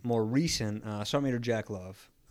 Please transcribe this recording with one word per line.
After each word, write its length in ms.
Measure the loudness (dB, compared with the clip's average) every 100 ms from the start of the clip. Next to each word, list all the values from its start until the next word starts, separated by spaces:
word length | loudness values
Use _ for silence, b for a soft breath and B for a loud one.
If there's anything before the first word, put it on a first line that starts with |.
more 200 | 0 2 4
recent, 600 | 2 2 0 -2 -4 -4
uh, 180 | -6
Sergeant 220 | -2 0 2
Major 140 | 0
Jack 300 | 0 0 -2
Love. 400 | -8 -10 -16 -20 _ -12